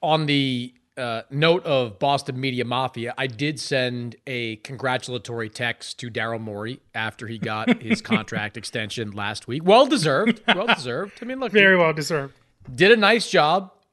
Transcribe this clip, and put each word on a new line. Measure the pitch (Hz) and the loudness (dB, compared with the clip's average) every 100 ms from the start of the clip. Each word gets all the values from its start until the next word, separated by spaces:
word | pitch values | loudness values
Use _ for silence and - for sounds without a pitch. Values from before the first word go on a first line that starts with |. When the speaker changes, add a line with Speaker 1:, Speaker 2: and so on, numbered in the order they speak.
Speaker 1:
on | 165 156 151 | 0 2 4
the, | 143 135 127 123 _ _ - | 2 2 -2 -6 _ _ -8
uh, | 123 113 - | -6 -6 -6
note | 143 160 180 170 | 2 4 4 2
of | 139 123 98 | 0 0 -2
Boston | 143 143 143 127 | 0 0 -2 -4
media | 135 123 | -4 -2
mafia, | 120 123 131 - 117 120 | -2 -2 -4 -6 -8 -4
I | 135 | -6
did | 110 147 139 | -4 -4 -4
send | - 139 127 123 120 110 - | -2 0 0 -4 -8 -12 -10
a | 123 117 107 | -6 -6 -8
congratulatory | - 110 127 127 - 123 - 117 110 | -12 -6 -2 -2 -4 -10 -8 -8 -8
text | - 120 117 - - | -4 -4 -6 -10 -12
to | 120 | -8
Daryl | 110 113 113 | -6 -4 -4
Morey | 110 101 110 131 _ | -6 -8 -8 -10 _
after | 113 110 - 110 | -6 -6 -6 -10
he | 113 | -8
got | 110 107 113 - | -6 -4 0 -2
Speaker 2:
<laughs> | |
Speaker 1:
his | 110 113 | 0 -4
contract | - 110 107 110 104 117 | -2 -4 -2 -6 -6 -8
extension | 110 120 107 - 110 | -10 -8 -6 -6 -8
last | 101 101 110 - | -6 -6 -8 -8
week. | 131 170 | -4 6
Well | 220 269 | 6 6
deserved. | 277 156 139 226 - - | 4 2 2 2 0 0
Well | 185 233 | 0 2
deserved. | 220 123 123 196 - | 0 -2 -6 -6 -10
I | 233 | -10
mean, | 262 | -6
look, | 247 | 0
Speaker 2:
Very | 202 196 185 | 4 6 6
Speaker 1:
he | |
Speaker 2:
well | 160 | 4
deserved. | 156 143 156 139 _ _ _ - | 2 -2 -4 -6 _ _ _ -10
Speaker 1:
did | 127 185 | 2 6
a | 233 | 6
nice | 202 233 - | 6 2 2
job | 185 147 180 190 _ _ | 4 4 2 -2 _ _